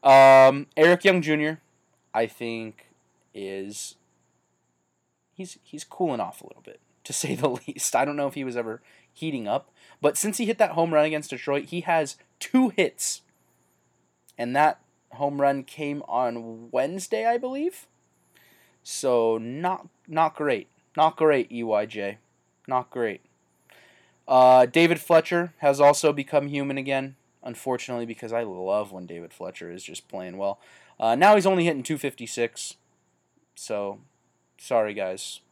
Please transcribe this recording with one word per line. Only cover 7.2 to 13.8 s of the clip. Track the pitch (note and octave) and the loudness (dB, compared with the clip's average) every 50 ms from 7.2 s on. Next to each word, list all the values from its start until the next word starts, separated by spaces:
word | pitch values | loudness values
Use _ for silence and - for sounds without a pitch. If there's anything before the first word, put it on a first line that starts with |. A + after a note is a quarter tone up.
| - C#3+ C3+ | -6 -6 -6
the | B2+ C3+ D3 | -2 -2 -2
<laughs> | B2 B2+ - - | -2 -4 -10 -14
least. | C#3 - - - - | -12 -8 -8 -2 0
I | A#2+ C3 | 0 0
don't | C#3+ D3 | 0 -2
know | D3 C#3+ | -4 -6
if | C#3 C3+ | -6 -6
he | D3 C3+ | -8 -10
was | C3 A#2+ | -8 -6
ever | A#2+ A#2 A2+ A2 A#2 _ _ _ _ _ _ _ | -6 -6 -8 -10 -12 _ _ _ _ _ _ _
heating | - - D#3+ D3 B2+ A2 | -10 -8 -8 -6 -6 -4
up, | G2+ G#2+ C#3 - _ _ _ _ _ - _ | -4 -4 -4 -4 _ _ _ _ _ -20 _
but | - D3 C#3+ - | -2 0 0 0
since | - G#3+ G#3 - | -4 -4 -4 -4
he | A#3+ | -4
hit | G3+ A3+ - | -4 0 0
that | A3 F#3 D#3 | 0 0 2
home | D#3+ E3 E3+ D#3+ | -2 -2 2 4
run | D3+ D3+ | 2 2
against | D#3 D#3 D3+ D3 - | 2 0 -6 -8 -8
Detroit, | - B2+ - - C#3 C#3+ C#3+ | -12 -10 -6 -4 -4 -4 -4
he | C#3+ - F3 E3+ | -6 -8 -8 -2
has | - E3+ E3 D#3 C#3 - _ _ _ _ _ | 0 0 0 0 -2 -8 _ _ _ _ _
two | - - - B3+ C4 A#3 | -16 0 0 2 2 2
hits. | F#3+ - F3+ - - - - - - - _ _ _ _ _ _ _ _ _ _ _ _ | 0 0 -2 -2 -2 -6 -8 -8 -8 -10 _ _ _ _ _ _ _ _ _ _ _ _